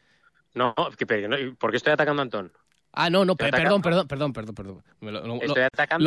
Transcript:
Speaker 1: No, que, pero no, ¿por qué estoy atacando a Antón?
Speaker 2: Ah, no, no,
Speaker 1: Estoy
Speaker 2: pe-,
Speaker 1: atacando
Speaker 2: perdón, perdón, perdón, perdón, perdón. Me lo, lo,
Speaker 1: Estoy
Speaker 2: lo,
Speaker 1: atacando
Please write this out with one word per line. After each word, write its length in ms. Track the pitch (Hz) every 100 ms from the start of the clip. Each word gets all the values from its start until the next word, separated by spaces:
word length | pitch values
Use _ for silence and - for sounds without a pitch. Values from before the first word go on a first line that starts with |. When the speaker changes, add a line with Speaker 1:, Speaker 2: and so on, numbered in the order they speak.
| _ _ _ _ _
Speaker 1:
No, 200 | 123 123 113 165 -
que, 100 | 113
pero 220 | 110 104
no, 80 | 139 131 127
¿por 120 | 110
qué 80 | 120
estoy 140 | 151
atacando 280 | 151 151 147
a 20 |
Antón? 280 | 131 107 90 - _ _ _
Speaker 2:
Ah, 140 | - 170
no, 160 | 185
no, 80 | 185
Speaker 1:
Estoy 180 | 185 -
Speaker 2:
pe-, 60 | 127
Speaker 1:
atacando 240 | 151 202
Speaker 2:
perdón, 260 | 170 170 156
perdón, 260 | 135 147
perdón, 200 | 110 107
perdón, 0 |
perdón. 300 | 104 98 95 - _
Me 100 | 107
lo, 160 | 104 107
lo, 80 | 117
Speaker 1:
Estoy 260 | 143 135
Speaker 2:
lo, 20 |
Speaker 1:
atacando 400 | 131 - 143 165